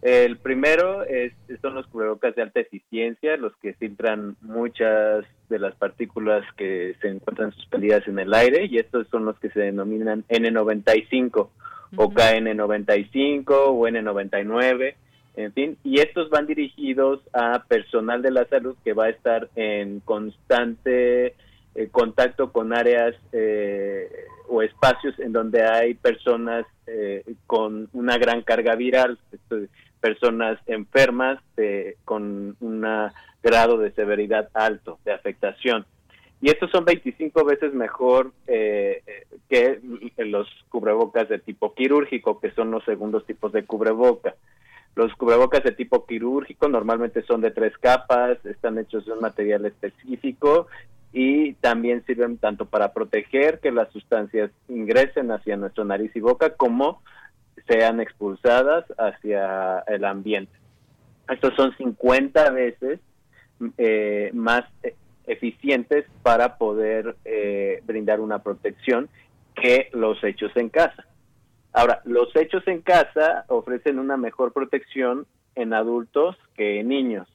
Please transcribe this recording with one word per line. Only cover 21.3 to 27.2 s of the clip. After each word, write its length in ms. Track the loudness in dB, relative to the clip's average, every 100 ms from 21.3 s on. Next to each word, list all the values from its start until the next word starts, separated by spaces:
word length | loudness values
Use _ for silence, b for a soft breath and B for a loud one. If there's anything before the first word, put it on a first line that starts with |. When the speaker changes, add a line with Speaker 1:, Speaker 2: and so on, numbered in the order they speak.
| -4 b b _
Speaker 1:
eh, 140 | -10 -4
contacto 600 | 0 0 2 0 0 -2
con 200 | -2 -2
áreas, 420 | 0 2 4 2 -2 _
eh, 760 | -2 -2 0 -2 -4 -6 -6 -10 -14 -20 -20 -4
o 140 | -2
espacios 560 | -2 2 2 2 -4 -6
en 140 | -4
donde 300 | -2 0 2
hay 320 | 4 2 0
personas, 720 | 0 -2 0 -2 -2 -2 -6 -8 _ -12
eh, 380 | -6 -6 -6